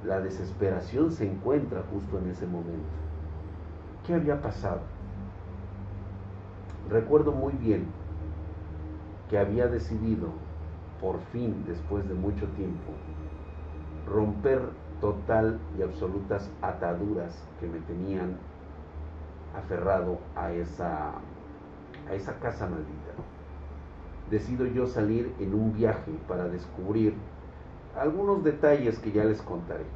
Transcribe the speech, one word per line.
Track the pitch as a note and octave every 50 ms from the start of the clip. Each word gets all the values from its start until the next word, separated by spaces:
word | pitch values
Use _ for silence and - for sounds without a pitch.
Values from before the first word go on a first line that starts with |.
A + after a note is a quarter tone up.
| F2+
La | F2 F#2+ F#2+
desesperación | F#2+ F#2+ - - - - - - G#2 F#2+ F#2 F2+ - - A#2 C3 D#3+ E3
se | - - A2+ G2
encuentra | G2 G2 - A#2+ C#3+ D3 A#2+ - - F#2+ F#2 -
justo | G2+ G2 F#2+ - G2
en | F#2+ F#2 F#2
ese | F2+ - F#2+
momento. | F2+ F2 E2+ E2+ E2+ E2 D#2+ D#2 D#2 - D#2 - - - - - - - - - - - - - - - - - - - - -
¿Qué | - E3+
había | D#3+ D3 D3 C#3+ C#3+
pasado? | - A2+ G2+ - - G2 F2 - - - - - G2 G2 G2 G2 - - - - - - - - - - - - - - - - - - - - - - - - - - - - - - - - - F#2+
Recuerdo | G#2 A2+ A2 - D3 D3+ D3 - F#2
muy | - - C#3 C#3
bien | B2+ A#2 A2+ G2+ F2+ - - - - - - - - - - - - - - - - - - - - - - - - - - - - - -
que | G#2+
había | G2+ G2 F#2+ G#2 A#2 B2
decidido, | A#2 A#2+ A2+ - - A2+ G#2+ A2 A2+ A2 - - - - - - - - - - - - - - - - -
por | - F#2+ F#2 E2+ - -
fin, | - A#2+ B2 A2+ F#2+ F#2+ F#2
después | F2 E2+ D#2+ - - G2+ G2+ G2 F#2+
de | F#2
mucho | F2+ F#2+ G2+ - - G#2+ - -
tiempo, | G#2 F#2+ F2 E2 E2 - - D2+ D2+ - D#2 D#2 D#2 D#2 D#2 - - - - - - - - - - - - - - - F#2
romper | G2 A2 G#2+ G#2+ G2+ - - C3+ C3 B2+ B2 A#2+ - - - - - -
total | - G#2 G2+ - - - A2+ A2 A2 A2 A2 A2 - - -
y | F#2 F#2+
absolutas | F2+ - - G2+ F#2 F#2+ G2+ G2 - G#2 G2 - - - - -
ataduras | F#2+ - - F#2 E2+ F2 F2 G2+ G#2 G#2 F2+ E2+ E2+ E2+ - - - - -
que | E2
me | E2+ D#2+ E2
tenían | D#2 E2 E2+ F2+ F#2+ G2 F#2+ F#2 F2+ F2+ F#2 - - - - - - - - - - - - - - - - - - - - - - - -
aferrado | G2 G2+ - G2 - F2+ G2 G2 F#2 F2+ F2+ F2 F2 - - -
a | F2 F2 F2+ F2
esa, | E2+ E2+ E2 - - F2+ E2+ E2 D#2 D2+ D2 D2 D2+ D2+ - - - - - - - - - - - - - - - - -
a | G2
esa | G2 - - A2 -
casa | - A#2+ G#2+ - G#2+
maldita. | F#2 E2+ D#2 D2+ C#2+ D2 D2+ D2 - - - - - - - - - - - - - - - - - - - - - - - - -
Decido | G#2+ G#2 - - B2 B2 B2
yo | A#2+ - B2+ B2+
salir | B2 - A#2+ G#2 G#2 A2+ A#2 A#2+ - - -
en | G2+ F#2+ G2+
un | G#2+ A2+ A2 G#2
viaje | G#2+ A#2 G#2+ G#2+ - - D#2+ D#2 D2+ -
para | - F2+ F2+ F2+
descubrir | E2+ F2 F2 - - - F#2 F#2 G2 G#2+ A2+ G#2+ G#2 - - - - - - - - - - - - - - - - - -
algunos | C3+ D3+ D#3 F#3+ G3+ G3+ G3+ F3 D3+
detalles | D#3 - - - D3 D3 C#3+ B2+ A2+ A2 -
que | - A2
ya | G2 G#2+ G#2+
les | A2 G#2 G#2+
contaré. | - - F2+ E2+ F2 - E2+ D#2 - - -